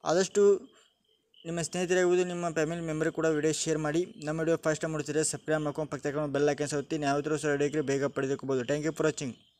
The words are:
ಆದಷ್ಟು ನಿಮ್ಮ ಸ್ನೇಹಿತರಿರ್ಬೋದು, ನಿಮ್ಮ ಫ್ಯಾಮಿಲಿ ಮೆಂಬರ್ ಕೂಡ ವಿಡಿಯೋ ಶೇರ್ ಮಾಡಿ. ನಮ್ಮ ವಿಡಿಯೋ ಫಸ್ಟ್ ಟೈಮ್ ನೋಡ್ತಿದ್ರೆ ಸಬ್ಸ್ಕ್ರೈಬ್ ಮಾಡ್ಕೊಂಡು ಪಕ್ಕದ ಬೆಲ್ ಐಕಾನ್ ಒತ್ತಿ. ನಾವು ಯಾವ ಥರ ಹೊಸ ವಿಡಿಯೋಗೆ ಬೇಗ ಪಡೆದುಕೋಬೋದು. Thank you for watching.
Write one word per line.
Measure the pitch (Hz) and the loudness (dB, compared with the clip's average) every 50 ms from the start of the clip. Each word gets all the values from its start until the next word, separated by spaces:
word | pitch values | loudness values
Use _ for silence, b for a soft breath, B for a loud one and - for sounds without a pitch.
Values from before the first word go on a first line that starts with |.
| - | 0
ಆದಷ್ಟು | 156 156 180 190 - - 202 202 202 202 - - - b b b b b _ _ _ _ _ _ _ _ _ - | 2 2 2 2 2 2 4 6 6 6 4 0 -14 b b b b b _ _ _ _ _ _ _ _ _ -10
ನಿಮ್ಮ | 165 170 170 165 | -8 -6 -4 -6
ಸ್ನೇಹಿತರಿರ್ಬೋದು, | - - 180 185 170 185 185 180 180 180 180 180 180 | -4 -2 -2 0 2 4 4 6 4 4 4 2 0
ನಿಮ್ಮ | 175 175 175 170 156 | -2 -2 -4 -2 0
ಫ್ಯಾಮಿಲಿ | 160 156 156 170 175 165 160 | 0 0 0 -2 -4 -4 -4
ಮೆಂಬರ್ | 156 156 160 160 151 | -2 0 0 -2 0
ಕೂಡ | - 160 160 156 | 2 2 2 2
ವಿಡಿಯೋ | 147 147 156 156 - | 4 2 2 0 0
ಶೇರ್ | - 160 160 156 156 | -2 -2 0 0 0
ಮಾಡಿ. | 151 147 170 180 - - - 151 | 0 0 0 -2 -2 -8 -10 -6
ನಮ್ಮ | 147 156 160 | -6 -2 0
ವಿಡಿಯೋ | 160 160 165 156 - | 2 0 0 2 2
ಫಸ್ಟ್ | 160 156 - | -2 0 0
ಟೈಮ್ | - 160 156 | -2 -4 -4
ನೋಡ್ತಿದ್ರೆ | 151 143 143 143 156 156 - | -4 -4 -2 0 0 0 0
ಸಬ್ಸ್ಕ್ರೈಬ್ | - 147 - - 156 156 151 | -2 -4 -2 -2 0 0 0
ಮಾಡ್ಕೊಂಡು | 147 135 - 156 - | -2 -4 -4 -6 -6
ಪಕ್ಕದ | - 135 - 151 135 151 151 147 135 | -6 -4 -4 -4 -2 -2 -4 -2 0
ಬೆಲ್ | 139 147 147 | 2 2 2
ಐಕಾನ್ | 143 135 147 139 151 143 | 2 0 -2 -2 -2 -4
ಒತ್ತಿ. | 131 - 165 151 | -4 -4 -4 -2
ನಾವು | 147 139 | 0 0
ಯಾವ | 139 147 143 | 0 0 0
ಥರ | 156 156 | -2 -2
ಹೊಸ | 147 156 151 147 | 0 0 0 0
ವಿಡಿಯೋಗೆ | 143 143 147 135 156 143 131 | 2 0 0 0 -2 0 0
ಬೇಗ | 139 139 139 139 131 | 0 0 0 0 -2
ಪಡೆದುಕೋಬೋದು. | 139 139 135 139 - - 135 135 131 120 120 | -2 -2 -2 -2 -4 -2 -2 -2 -2 0 0
Thank | 143 151 151 160 | -2 -2 -2 -4
you | 151 - | -2 0
for | 156 156 | 0 0
watching. | 147 - 147 127 110 - - _ _ _ | 0 -2 -6 -8 -8 -10 -18 _ _ _